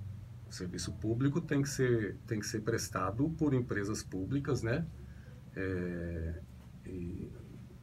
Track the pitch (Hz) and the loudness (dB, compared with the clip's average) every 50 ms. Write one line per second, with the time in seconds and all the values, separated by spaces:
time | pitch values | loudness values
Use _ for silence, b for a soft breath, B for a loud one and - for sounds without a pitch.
0 | - - - - - - - - - - - - 90 90 87 - - - 85 - | -8 -8 -8 -10 -10 -12 -12 -12 -12 -10 -8 -6 -4 -4 -2 -2 -2 -2 -4 0
1 | - 107 117 120 135 143 143 170 160 - 143 139 139 143 - - 131 123 120 113 | 2 2 4 6 6 6 4 4 2 4 4 4 4 2 4 4 6 6 6 6
2 | 104 90 - - - - 117 104 104 - - 107 107 120 113 - - - - 95 | 4 2 -2 -4 -4 -2 -2 0 0 0 -2 0 2 2 2 2 0 0 0 0
3 | 92 95 101 120 143 165 160 - 156 147 131 127 120 117 117 101 101 101 107 104 | 0 2 2 2 2 2 4 4 4 6 6 4 4 4 0 0 0 0 0 -2
4 | - - 92 92 95 110 131 143 139 151 131 110 107 113 123 160 165 - - B | -2 -4 -2 -2 0 0 0 0 2 2 0 2 2 2 2 2 2 0 -4 B
5 | B B B B B B B B B - - 95 95 95 92 90 90 90 87 87 | B B B B B B B B B -12 -6 -2 -2 0 0 0 0 0 -2 -2
6 | 85 85 85 85 82 82 82 82 - - - - - - - - - 92 92 90 | -2 -2 -2 -2 -2 -2 -2 -4 -8 -12 -14 -14 -14 -14 -14 -12 -10 -8 -6 -4
7 | 87 87 - - - - - - - - - - - - - - | -4 -4 -4 -4 -6 -8 -8 -10 -12 -12 -12 -12 -14 -14 -14 -8